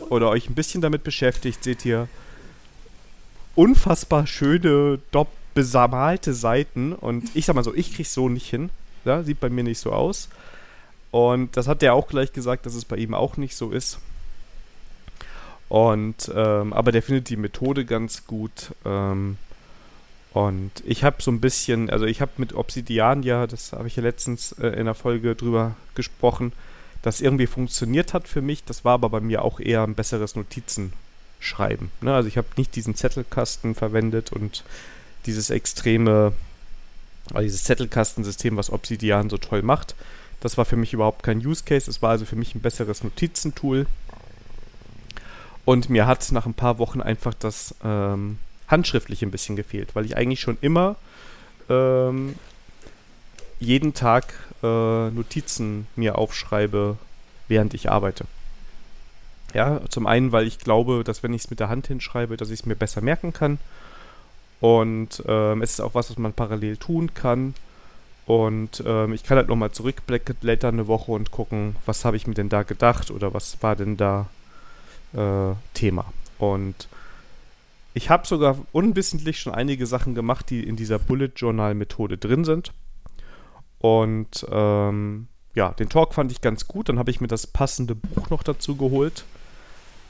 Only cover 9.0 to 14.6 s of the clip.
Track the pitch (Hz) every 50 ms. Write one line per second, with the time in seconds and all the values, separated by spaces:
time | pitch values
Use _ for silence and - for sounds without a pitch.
9 | - 123 139 170 165 147 143 - 135 120 123 123 120 120 117 - - 113 101 110
10 | 131 180 196 - - - - - - - - - - - - - - - - -
11 | - - - 117 120 120 123 127 127 120 - 127 120 131 147 - 147 127 120 143
12 | - - 147 135 135 135 - 131 120 123 127 - - 123 117 117 110 - 113 104
13 | 113 107 107 98 127 - - 147 139 131 - - 120 113 - 127 - - - -
14 | - - - - - - - - - - - -